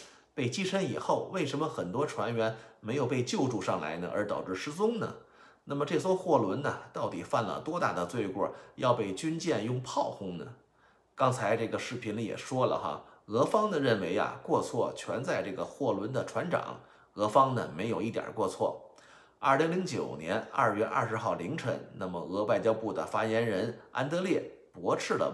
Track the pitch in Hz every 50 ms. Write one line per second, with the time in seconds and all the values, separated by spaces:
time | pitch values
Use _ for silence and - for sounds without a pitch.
0 | - - - - _ _ _ 156 127 120 - 196 185 - 185 196 180 135 110 -
1 | - - 151 - - - - 185 151 - - 143 160 - - - 90 87 90 123
2 | 147 147 - - 101 117 120 113 110 113 113 - - - - _ - 107 127 147
3 | 131 - 131 123 120 - 226 190 139 127 117 101 - 120 98 90 76 76 80 85
4 | 87 - - 98 104 - - - - - 92 - - 151 151 175 208 226 240 214
5 | 123 - - - - - - - - - - _ _ - 147 139 151 - 175 151
6 | - 185 185 180 - 180 151 123 110 92 98 131 147 120 - - - - - 165
7 | 127 104 - 85 85 - 143 123 110 92 71 71 - 156 170 170 143 107 87 87
8 | 87 87 - 117 104 95 - 101 87 71 - - - - - - 131 123 120 -
9 | 101 95 95 - 160 156 165 165 - 165 135 104 107 120 127 127 127 - - 143
10 | 139 - - - 101 92 87 85 76 120 - - _ _ _ _ _ _ _ _
11 | _ _ _ - 135 127 - 123 110 101 117 110 113 101 107 98 - - 123 -
12 | - 107 101 113 113 95 - - - - 135 127 123 107 - - - 78 71 -
13 | - - - - _ - 104 120 151 - - 214 214 214 185 151 135 123 113 101
14 | 90 82 92 104 80 - - - - - 151 107 92 - - 120 92 76 - -
15 | - - 87 113 127 175 147 101 92 98 92 - 85 - - - 143 117 98 -
16 | 101 - 127 123 - - - 113 151 175 - - - - - - - - - -
17 | - _ - 95 104 107 - 139 135 135 127 110 82 71 73 82 101 117 104 80
18 | 104 113 95 - - - - 110 101 95 - - 107 - - - - - - -
19 | - - - - - - _ _ - 139 135 143 160 165 175 190 185 - 131 92
20 | 73 64 65 73 80 82 98 113 - - - - 127 110 101 104 110 - - 131
21 | 120 107 110 110 113 98 87 82 85 101 156 - - 120 85 - - - - -
22 | 95 90 90 85 78 76 92 101 107 - 110 95 - 113 110 113 113 104 90 80
23 | 82 - - 107 110 110 110 113 117 113 101 92 110 - - - - - - -
24 | 139 147 165 175 185 196 151 - - - - - - - - - - 110 139 -
25 | - - 208 - - -